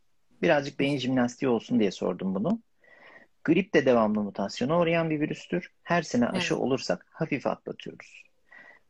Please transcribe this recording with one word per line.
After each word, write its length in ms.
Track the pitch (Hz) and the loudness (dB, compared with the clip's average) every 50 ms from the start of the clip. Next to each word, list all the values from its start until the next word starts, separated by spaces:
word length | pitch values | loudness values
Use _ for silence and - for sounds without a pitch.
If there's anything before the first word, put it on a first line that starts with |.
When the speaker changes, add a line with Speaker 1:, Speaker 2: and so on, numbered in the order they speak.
| _ _ _ _ _ _ _ _ | _ _ _ _ _ _ _ _
Speaker 1:
Birazcık 380 | - 170 156 143 139 139 - - | 2 2 2 2 0 -2 -4 -2
beyin 180 | 139 143 147 131 | -2 0 0 -2
jimnastiği 500 | 123 123 131 127 120 123 - - - 131 | -2 0 0 2 0 0 -2 -2 0 0
olsun 320 | 120 107 - - 123 120 | 0 0 0 0 2 2
diye 100 | 107 95 | 2 2
sordum 440 | - - 98 92 90 87 92 95 95 | 0 -2 -4 -4 -4 -2 -4 -4 -2
bunu. 280 | 95 113 170 233 226 - _ _ _ _ _ - - - - - - - _ _ _ - | -2 0 0 -2 -2 -4 _ _ _ _ _ -20 -20 -20 -20 -20 -20 -20 _ _ _ 0
Grip 300 | - 165 185 190 - - | 2 2 2 2 2 2
de 120 | 160 139 | 4 4
devamlı 360 | 131 123 117 110 107 107 107 | 6 4 4 4 2 2 0
mutasyona 580 | 104 101 - - 98 - - - 123 135 165 175 | -2 -4 -4 -6 -6 -6 -4 -4 -2 0 2 2
uğrayan 300 | 175 165 170 170 165 160 | 2 2 2 0 0 0
bir 100 | 156 147 | -2 -2
virüstür. 520 | 151 - - - - - 175 175 - - _ _ | -2 -4 -4 -8 -8 -6 -6 -6 -6 -8 _ _
Her 200 | _ - 170 175 | _ -2 -2 -2
sene 240 | 165 - - 120 120 | 0 0 0 0 0
aşı 280 | - - - 175 - - | 0 0 -2 -2 -2 -2
Speaker 2:
Evet. 80 | 107 | -2
Speaker 1:
olursak 440 | 113 120 135 127 - - 87 - - _ | 0 0 -2 -2 -2 -4 -4 -4 -6 _
hafif 360 | - - 165 151 147 127 - | -8 -8 -4 -4 -4 -2 -2
atlatıyoruz. 760 | - - - _ - - - - - - - - - - - - _ _ _ _ _ - - - - - _ _ _ | -4 -4 -4 _ -12 -14 -12 -14 -16 -16 -16 -20 -20 -20 -20 -20 _ _ _ _ _ -20 -20 -20 -20 -20 _ _ _